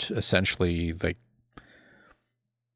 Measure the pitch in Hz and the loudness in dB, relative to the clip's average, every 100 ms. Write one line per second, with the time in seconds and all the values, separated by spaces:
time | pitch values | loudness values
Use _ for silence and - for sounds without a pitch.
0 | - 113 - 92 92 - 90 85 82 82 | -6 -2 2 2 2 0 0 0 -2 -2
1 | 85 - _ _ _ - - - - - | -4 -4 _ _ _ -20 -20 -20 -20 -20
2 | - _ _ _ _ _ _ | -20 _ _ _ _ _ _